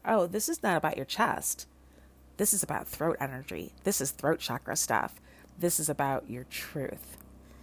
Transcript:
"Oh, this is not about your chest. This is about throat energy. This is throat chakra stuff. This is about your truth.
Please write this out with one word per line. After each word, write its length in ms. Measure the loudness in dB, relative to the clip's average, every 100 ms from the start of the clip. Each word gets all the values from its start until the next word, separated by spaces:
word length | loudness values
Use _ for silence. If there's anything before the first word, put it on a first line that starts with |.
| 2
"Oh, 220 | 4 4
this 200 | 0 -2
is 140 | 0
not 160 | 2 2
about 180 | 2 0
your 100 | -2
chest. 600 | 2 2 2 -2 -4 -8 -20 -20 -20 -20 -20 -10 0
This 160 | 2
is 80 | 2
about 260 | 0 -2 -4
throat 300 | 0 0 0
energy. 540 | -2 -6 -8 -8 -10 -4 0
This 140 | 2
is 120 | 0
throat 280 | 0 2 2
chakra 360 | 0 -4 -2 0
stuff. 440 | 2 2 2 -6 -20 -20 -20 -2
This 220 | 2 2
is 100 | 0
about 400 | 2 0 0 -4
your 140 | -10
truth. 760 | -10 -10 -8 -6 -6 -8 -14 -18 -18 -20 -20 -20